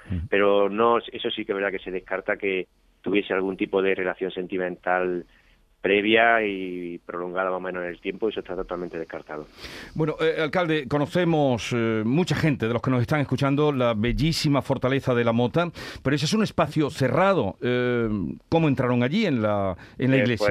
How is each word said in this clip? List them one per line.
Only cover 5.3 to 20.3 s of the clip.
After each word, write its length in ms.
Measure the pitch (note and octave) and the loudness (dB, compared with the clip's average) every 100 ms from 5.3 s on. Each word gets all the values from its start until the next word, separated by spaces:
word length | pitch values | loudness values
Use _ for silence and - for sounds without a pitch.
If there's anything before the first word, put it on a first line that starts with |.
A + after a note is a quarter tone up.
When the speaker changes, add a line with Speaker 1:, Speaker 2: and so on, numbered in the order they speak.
| _ _ _ _ _ | _ _ _ _ _
Speaker 2:
previa 600 | F#2+ G2+ G#2 A2 A#2 A2+ | 0 2 4 4 6 4
y 560 | G#2+ F#2+ F#2 F2+ F2 E2+ | 2 -4 -6 -8 -8 -10
prolongada 460 | - F2 F2+ F2+ F#2+ | -10 -8 -6 -2 -2
más 80 | F#2 | -2
o 20 | |
menos 220 | F#2 F2+ | -4 -6
en 60 | F2 | -8
el 100 | E2+ | -8
tiempo, 300 | G2 F#2 A2 | -8 -4 -4
eso 100 | G2 | -4
está 160 | - F2+ | -8 -8
totalmente 420 | F#2+ F2+ F2 E2+ | -6 -6 -8 -8
descartado. 480 | D#2+ E2 - D2+ D2+ - - - - | -10 -12 -12 -12 -12 -16 -18 -16 -12
Speaker 1:
Bueno, 220 | - D3+ D3 | -4 -4 0
eh, 220 | D#3+ D#3 | -2 0
alcalde, 480 | D#3 F#3 F3 D#3 B2+ | -2 0 0 0 0
conocemos, 840 | D3 D3 F3+ F3 D#3 C#3+ A#2+ - A#2+ | -2 0 0 2 4 2 2 0 0
eh, 260 | A2+ A2 A2 | 0 0 0
mucha 280 | C#3 F#3 | 0 0
gente 320 | C#3 D#3+ C#3 A2+ | 0 0 0 0
de 60 | |
los 80 | A#2 | 0
que 100 | - | 0
nos 120 | B2+ | 0
están 180 | A#2 D3+ | 2 0
escuchando 500 | C#3 B2+ C#3 C#3 D3+ | 0 0 2 2 2
la 220 | C#3 A#2+ | 4 2
bellísima 720 | A2 A#2 A2 D#3 D#3+ D3+ C#3+ | 2 0 2 0 2 2 2
fortaleza 520 | - B2+ B2+ C3+ B2+ | 0 -2 0 0 2
de 100 | A#2+ | 2
la 80 | A#2 | 2
Mota, 380 | A#2 A#2+ D#3+ E3+ - - - | 2 2 2 -2 -4 -14 -6
pero 140 | C3+ C#3 | -2 0
ese 80 | |
es 80 | D3 | 0
un 100 | G#3+ | 0
espacio 460 | G3+ - D#3 D3+ C#3 | 0 0 0 2 0
cerrado. 680 | - C3 - F#3+ F#3 G2+ - | 0 0 4 4 4 0 -2
Eh, 480 | B2+ B2 B2 B2 A2+ G#2+ D#2 - _ | -2 0 2 0 0 -2 -4 -6 _
¿cómo 200 | E3 D#3+ | 2 4
entraron 340 | C3 B2+ B2 | 2 2 2
allí 240 | B2 F#3 G#3 | 2 2 0
en 160 | C3 | 2
la, 340 | G#2+ G#2 G2 F2+ - - | 2 2 0 -4 -10 -2
en 120 | B2 | 2
la 60 | C3+ | 4
Speaker 2:
Eh, 40 | |
Speaker 1:
iglesia? 260 | B2+ | 2